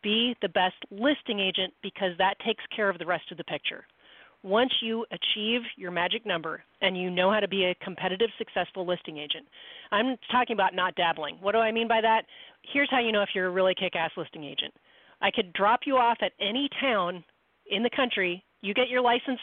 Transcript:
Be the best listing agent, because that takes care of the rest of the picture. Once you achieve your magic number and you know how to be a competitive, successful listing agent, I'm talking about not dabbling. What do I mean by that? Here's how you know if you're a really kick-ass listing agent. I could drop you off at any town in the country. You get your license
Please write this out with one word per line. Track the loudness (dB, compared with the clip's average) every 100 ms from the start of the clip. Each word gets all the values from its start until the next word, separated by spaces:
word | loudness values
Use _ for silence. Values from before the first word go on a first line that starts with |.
Be | 0 0 0 -2
the | -2
best | 0 0 -2 -16
listing | -2 0 0 -2 -2
agent, | -2 -2 -4 _
because | -12 -4 -4 2
that | 0 0
takes | -4 -4 -6
care | -2 0
of | 0
the | -2
rest | -4 -4
of | -14
the |
picture. | -8 -6 -6 -8 -18 _ _ -20 -20 _
Once | 0 2 2 0
you | -2 -4 -6
achieve | -4 -2 0 0 -2 -2 -10
your | -6
magic | -2 0 -2 -2
number | -4 -4 -10 -12 _
and | -2 0
you | -2
know | 2 2
how | 4
to | 0
be | 0 0
a | -2
competitive, | -8 -4 -4 0 -2 -2
successful | -6 -4 -4 -6 -4
listing | -4 -6 -12
agent, | -8 -8 -10 -20 -20 -20 -2
I'm | 0 0 -2 0
talking | 0 2
about | 2 2 2
not | -2 2
dabbling. | 0 0 -6 -4
What | 0
do | 2
I | 2
mean | 0 2
by | 2
that? | 4 2 0 -16 -20 _
Here's | -4 0 2
how | 2
you | 2
know | 2
if | 0
you're | 0 0
a |
really | 4 2
kick-ass | 2 -2 -2 -4 -4
listing | -10 -10
agent. | -10 -8 -8 _ _ -20 _ _
I | 0
could | 0 -4
drop | 2 4 4 4
you | 4
off | 4 2
at | -2 _
any | -4 -2 -4 -2
town | 0 2 0 -4 -12 _ _ _ -6
in | 0
the | 0
country. | 2 0 0 -2 -2 _ _
You | -4 0
get | 2
your | 2
license | 4 2 0 -6